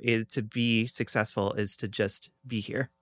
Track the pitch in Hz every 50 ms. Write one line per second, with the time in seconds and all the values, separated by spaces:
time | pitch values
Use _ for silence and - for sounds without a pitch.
0 | - 120 117 113 113 - - 131 104 110 - 123 120 120 117 113 113 120 - -
1 | 117 - - 117 107 - - 110 98 98 - 107 104 98 - - - 104 - -
2 | 104 101 - - - - _ _ - 127 120 107 101 - - - 139 - _ _